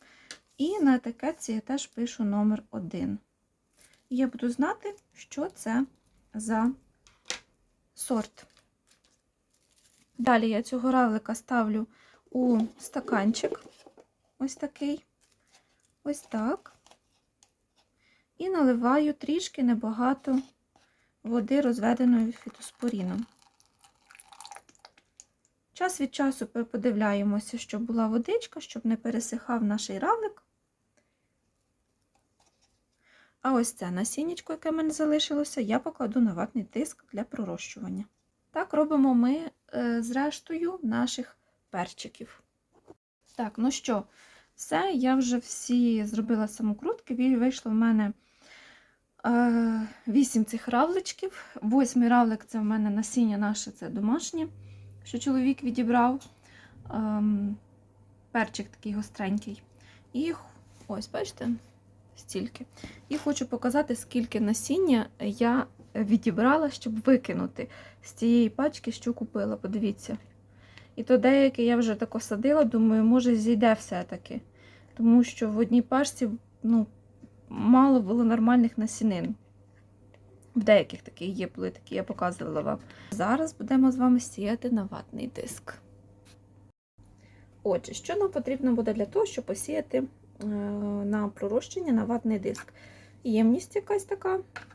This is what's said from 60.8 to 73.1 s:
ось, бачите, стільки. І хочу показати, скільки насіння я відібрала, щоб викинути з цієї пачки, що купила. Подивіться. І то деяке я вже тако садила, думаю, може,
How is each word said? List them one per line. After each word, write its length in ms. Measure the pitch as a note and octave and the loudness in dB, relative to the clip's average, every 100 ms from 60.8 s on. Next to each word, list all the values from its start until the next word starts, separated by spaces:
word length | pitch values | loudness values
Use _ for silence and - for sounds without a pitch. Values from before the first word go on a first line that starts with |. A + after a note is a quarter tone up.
| - | -12
ось, 220 | G#3 G#3+ | -10 -8
бачите, 380 | A3+ G4 - A#3+ A#3 - _ _ _ _ - | -8 -8 -6 -6 -6 -8 _ _ _ _ -20
стільки. 500 | - F#3+ G#3+ - B3 - - - - | -10 -8 -8 -12 -20 -18 -20 -20 -8
І 80 | D4 | -4
хочу 280 | - C#4+ B3 | -2 -4 -4
показати, 500 | A#3+ B3+ C#4 D4 A#3+ | -4 0 0 0 -4
скільки 440 | - B3 A#3 G#3+ | -4 -4 -4 -2
насіння 640 | G#3 A3 - D#4 F#4 B3 G#3+ _ | 0 0 0 0 4 2 2 _
я 460 | G#3 G3+ A#3 B3+ - - - | -6 0 2 2 -2 -10 -12
відібрала, 760 | - G3+ A3 - F3+ A#3+ D4+ D4+ | -4 2 2 2 2 4 4 0
щоб 300 | - - A3 | -4 -6 -2
викинути 680 | A#3+ B3+ - F3 - - - - - - | 4 4 4 -4 -4 -6 -12 -12 -20 -20
з 100 | - | -20
цієї 360 | - A#3 A#3+ A3+ | -2 4 6 4
пачки, 440 | - D4 - - | 2 -2 -2 -10
що 220 | - A#3+ | -8 -6
купила. 420 | A#3+ G#3+ G#3 G3+ G#3 | -6 -6 -4 -4 -4
Подивіться. 640 | F#3+ G#3 G#3 G3+ - A3 - - _ - - - - - | -6 -2 -2 -4 -10 -12 -12 -20 _ -20 -20 -20 -20 -12
І 60 | |
то 160 | A3 B3+ | 2 4
деяке 440 | B3+ C#4 C4+ C4 | 6 6 6 4
я 140 | A#3 A#3+ | 2 4
вже 180 | A3+ | 2
тако 260 | G#3 A3+ A#3 | 0 -4 -6
садила, 440 | - G#3 B3+ D4+ | -4 0 4 4
думаю, 400 | C4+ A#3 A3 A3 | 4 4 4 6
може, 320 | A3 | 6